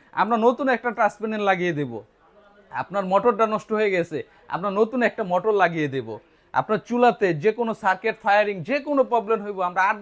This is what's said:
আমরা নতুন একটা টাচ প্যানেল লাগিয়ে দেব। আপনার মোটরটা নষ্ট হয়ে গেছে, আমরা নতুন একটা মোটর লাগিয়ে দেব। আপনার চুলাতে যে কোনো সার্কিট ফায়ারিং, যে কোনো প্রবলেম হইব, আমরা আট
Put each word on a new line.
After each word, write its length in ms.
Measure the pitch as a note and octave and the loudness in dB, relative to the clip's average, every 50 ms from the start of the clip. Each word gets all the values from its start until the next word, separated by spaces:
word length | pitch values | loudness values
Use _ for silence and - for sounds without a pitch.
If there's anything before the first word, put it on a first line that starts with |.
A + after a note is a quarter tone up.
| _ _ | _ _
আমরা 260 | - - F3+ G#3+ A#3 | -2 0 0 2 2
নতুন 320 | A3 A3 A#3+ B3 A#3+ C#4+ C4 | 4 4 4 2 2 0 0
একটা 220 | B3 A3 - B3 | 0 0 -2 -4
টাচ 260 | G#3 A#3 A3 G#3 - | 0 0 0 0 0
প্যানেল 240 | - G#3+ A3 A3 G#3+ | -2 -6 -6 -4 0
লাগিয়ে 320 | G#3 G3 F#3+ F3 F3+ F3 E3 | 0 0 2 2 0 -2 -2
দেব। 280 | D3 D3 B2 A#2 G#2 G#2+ _ _ _ _ _ _ - _ _ _ _ _ - | -4 -4 -6 -8 -12 -14 _ _ _ _ _ _ -20 _ _ _ _ _ -12
আপনার 360 | - B2+ C3 - F3 G3+ F#3+ | -8 -8 -8 -6 -4 -4 -2
মোটরটা 420 | F#3 F#3+ G3 G3 A#3+ A3+ G3 A3+ | 2 2 2 4 2 2 2 2
নষ্ট 260 | G#3+ G#3+ G3+ - - A3 | 0 0 -2 -4 -2 0
হয়ে 180 | G#3+ A3 G3+ | 0 2 2
গেছে, 320 | F#3+ F3+ E3 - D#3+ C3 - _ _ _ _ | 2 0 -2 -2 -4 -8 -10 _ _ _ _
আমরা 220 | - - D#3 F#3 G3+ | -8 -6 -4 -4 -2
নতুন 340 | F#3+ G#3 A3 G#3+ C4 B3 A#3 | 0 2 0 2 2 0 0
একটা 200 | G#3 - - A3 | 0 0 -2 -4
মোটর 280 | F3+ F3 F3+ F3 A3 | -2 0 0 2 2
লাগিয়ে 360 | G#3+ G3 F3+ E3+ E3 E3 D3+ | 2 4 2 2 2 0 -2
দেব। 320 | C#3+ C3 C3+ A#2 A2+ G#2+ A2 - _ _ _ _ _ - | -2 -2 -4 -6 -8 -10 -14 -14 _ _ _ _ _ -2
আপনার 240 | C3 C#3 - G#3+ | -2 0 0 -2
চুলাতে 560 | F#3+ - - A#3 A#3+ A#3+ A#3+ - - G#3 F#3 E3 | -4 -2 -2 0 2 4 4 4 2 0 0 0
যে 180 | D3 D3+ G#3+ | 0 0 0
কোনো 220 | G#3+ A3+ A#3 A3+ G#3+ | 0 0 -2 -4 -4
সার্কিট 420 | - - G3 F#3 F#3 - A3 - - | -2 0 -2 0 0 -2 -6 -4 -2
ফায়ারিং, 420 | - G#3 G3+ G#3 G#3 G#3 G3+ F#3 D3 | 0 2 4 4 2 2 -2 -6 -4
যে 160 | - C4+ C#4+ | -4 -4 -4
কোনো 240 | C4+ D4+ C#4+ C4+ B3+ | -2 -2 0 0 2
প্রবলেম 400 | G#3 A#3+ A3+ G3+ G3+ A3+ G#3+ G3+ | 2 0 0 0 0 -2 -2 -4
হইব, 160 | G#3 G#3 F#3 | -6 -6 -4
আমরা 200 | F3+ F3 F3+ F#3 | -4 -2 0 0
আট 160 | F#3 G3+ G#3+ G#3 | 0 0 0 -2